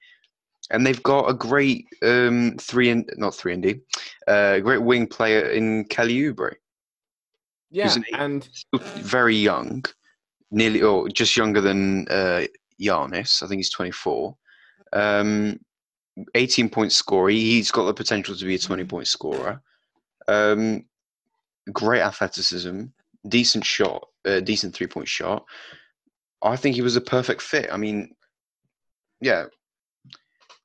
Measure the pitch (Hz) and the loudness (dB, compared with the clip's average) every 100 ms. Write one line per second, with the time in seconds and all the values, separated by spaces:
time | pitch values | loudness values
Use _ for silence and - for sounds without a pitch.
0 | _ _ _ _ _ _ - 113 131 131 | _ _ _ _ _ _ -4 0 2 0
1 | - 139 127 127 117 139 139 123 - - | 2 2 2 0 0 2 2 0 -4 -2
2 | 113 123 123 120 120 - - 123 120 117 | 2 4 4 4 0 -2 -4 2 4 2
3 | 110 - 101 - 90 90 95 123 _ - | -2 -4 -6 -4 -6 0 0 -2 _ -10
4 | - - - 104 101 98 101 123 117 123 | -10 -10 0 4 4 4 2 2 4 2
5 | 113 - 113 110 80 110 110 110 104 - | 2 0 2 2 2 0 0 -2 -4 -2
6 | 117 123 147 110 60 - _ _ _ _ | 0 0 -2 -2 -6 -8 _ _ _ _
7 | _ _ _ _ _ _ _ 170 202 123 | _ _ _ _ _ _ _ -2 0 0
8 | 113 127 143 143 - - - 131 - - | -2 -4 -4 -4 -8 -20 -4 -4 -4 -12
9 | 101 123 117 110 104 92 - 127 127 - | -2 2 4 4 2 0 -4 -8 -8 -12
10 | _ _ _ _ _ 104 113 107 107 98 | _ _ _ _ _ 0 2 4 4 4
11 | - - 110 - 110 104 98 98 98 98 | 0 0 0 2 2 4 2 2 0 -2
12 | 73 95 92 87 76 - _ _ 101 82 | -2 0 0 0 -2 -8 _ _ -2 -2
13 | 69 87 120 - 92 98 92 - 90 - | -2 -6 -2 -2 -2 -4 -4 -4 -6 -4
14 | 92 62 95 - _ _ _ _ _ 101 | -4 -2 -4 -8 _ _ _ _ _ -2
15 | 104 101 104 104 104 - _ _ _ _ | 0 2 2 0 -2 -4 _ _ _ _
16 | _ - - 120 127 - 113 113 107 - | _ -18 -6 0 0 2 0 2 0 0
17 | - 95 95 110 113 117 104 120 98 104 | 2 2 4 4 4 2 2 0 0 -2
18 | - 107 98 92 95 92 - 92 92 90 | -2 -2 -4 -8 -4 -4 -4 -6 -6 -8
19 | - - 78 67 67 139 _ _ _ _ | -4 -4 -4 -6 -6 -8 _ _ _ _
20 | _ _ - 104 107 107 110 110 - _ | _ _ -2 2 2 2 0 -2 -8 _
21 | _ _ _ _ _ _ - 101 107 120 | _ _ _ _ _ _ -12 -2 2 2
22 | 98 - 95 - 90 90 90 95 123 _ | 2 0 -6 -2 -4 -4 -8 -8 -12 _
23 | _ _ 104 120 117 110 - - 101 - | _ _ -2 2 2 0 0 0 0 -2
24 | - _ - 95 92 107 95 - 90 - | -12 _ -2 0 0 -2 -4 -6 -8 -8
25 | - - 82 104 _ - - - _ _ | -8 -6 -4 -6 _ -20 -20 -20 _ _
26 | _ _ _ _ 104 127 143 123 123 120 | _ _ _ _ -2 0 0 0 0 0
27 | 123 127 123 - - 151 - 95 107 104 | 0 -2 0 -4 -2 -4 -2 -6 -4 -4
28 | - _ _ _ _ _ _ _ _ _ | -8 _ _ _ _ _ _ _ _ _
29 | _ _ 127 92 - _ _ _ _ _ | _ _ 0 0 -2 _ _ _ _ _
30 | _ - _ _ _ - | _ -20 _ _ _ -20